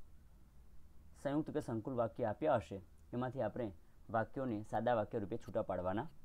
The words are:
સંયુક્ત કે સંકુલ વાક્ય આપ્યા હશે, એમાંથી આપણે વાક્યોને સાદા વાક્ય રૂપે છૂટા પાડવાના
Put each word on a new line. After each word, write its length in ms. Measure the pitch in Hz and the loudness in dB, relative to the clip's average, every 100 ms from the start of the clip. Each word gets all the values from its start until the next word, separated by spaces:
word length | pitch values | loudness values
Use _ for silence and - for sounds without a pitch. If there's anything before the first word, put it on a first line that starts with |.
| - - - - - - - - - - - - | -12 -14 -18 -20 -20 -18 -16 -14 -14 -16 -16 -4
સંયુક્ત 280 | 139 147 147 | 0 0 0
કે 100 | 139 | -2
સંકુલ 340 | 139 113 107 | 0 -2 0
વાક્ય 300 | 120 113 - | 0 0 2
આપ્યા 320 | 110 104 156 127 | 0 2 4 4
હશે, 260 | - 98 - - - | 2 -6 -10 -18 -6
એમાંથી 280 | 123 127 131 | -2 0 0
આપણે 320 | 107 123 113 - - - - | 0 0 -4 -6 -16 -18 0
વાક્યોને 520 | 113 110 139 131 104 | 2 2 0 0 0
સાદા 320 | 107 110 113 | 0 2 6
વાક્ય 240 | 117 104 120 | 4 4 0
રૂપે 180 | 101 113 | 0 -2
છૂટા 260 | - 110 | 0 0
પાડવાના 460 | 107 92 90 101 160 - | 2 2 2 2 0 -6